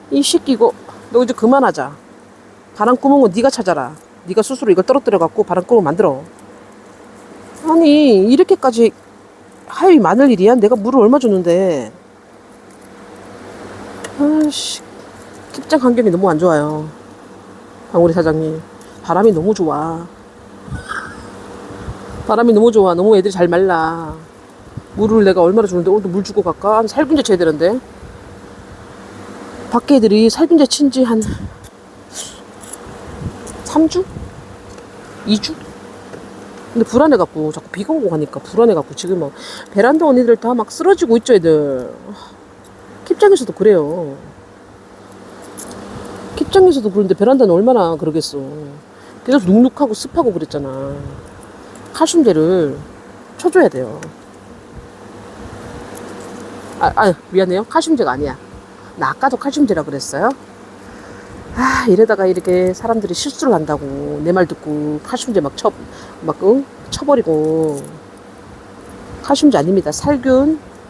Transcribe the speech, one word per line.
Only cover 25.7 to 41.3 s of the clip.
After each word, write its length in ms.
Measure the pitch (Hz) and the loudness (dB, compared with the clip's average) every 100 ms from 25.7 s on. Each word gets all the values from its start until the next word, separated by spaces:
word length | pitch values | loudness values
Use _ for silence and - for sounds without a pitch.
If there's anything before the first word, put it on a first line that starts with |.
| 180 175 | 0 0
오늘도 200 | 208 196 | 0 0
물 140 | 185 | -4
주고 200 | 190 208 | -4 -4
갈까? 400 | 180 156 202 214 220 | -4 -4 0 0 0
살균제 380 | - 285 302 | -2 0 0
쳐야 140 | 240 185 | 0 0
되는데. 420 | 165 151 170 254 - - - - - - - - - - - - - - - - - - - | 0 0 0 -2 -6 -18 -20 -20 -20 -20 -20 -20 -20 -20 -20 -20 -20 -20 -18 -18 -18 -16 -6
밖에 240 | 240 - 277 | -4 2 4
애들이 340 | 214 214 226 | 4 4 4
살균제 360 | - 311 330 277 | 2 2 4 4
친 240 | - 285 | 2 0
지 120 | 262 | 2
한 180 | 247 226 214 - - - - - - - - - - - - - - - - - - - - - - - | 0 0 -2 -6 -10 -16 -20 -20 -20 -20 -18 -16 -14 -18 -20 -20 -16 -16 -16 -18 -16 -14 -12 -12 -14 -16
삼 240 | - - 320 | -4 0 0
주? 140 | 359 381 - - - - - - - - - - - - | 0 -6 -10 -14 -16 -20 -20 -20 -20 -20 -20 -20 -12 -4
이 140 | 208 | -4
주? 140 | - 320 - - - - - - - - - - - | -4 -12 -16 -20 -20 -20 -20 -20 -20 -20 -20 -20 -8
근데 140 | 233 226 | -2 0
불안해갖고, 640 | 240 311 233 170 156 156 | 2 4 4 0 -4 -6
자꾸 160 | 156 - | -8 -12
비가 240 | 175 208 | -10 -6
오고 160 | 320 202 | -4 -2
하니까 300 | 156 147 - | -2 -4 -8
불안해갖고, 540 | - 185 233 170 139 - | -6 0 2 2 -4 -10
지금 240 | 180 185 | -6 -4
막 100 | 143 - - - - | -4 -10 -16 -18 -6
베란다 340 | 196 233 311 320 | 0 2 4 4
언니들 300 | 254 233 226 | 4 4 2
다 160 | 233 | 0
막 180 | 247 214 | -2 -4
쓰러지고 460 | - 339 392 277 233 | -2 0 2 2 0
있죠, 160 | 240 | 4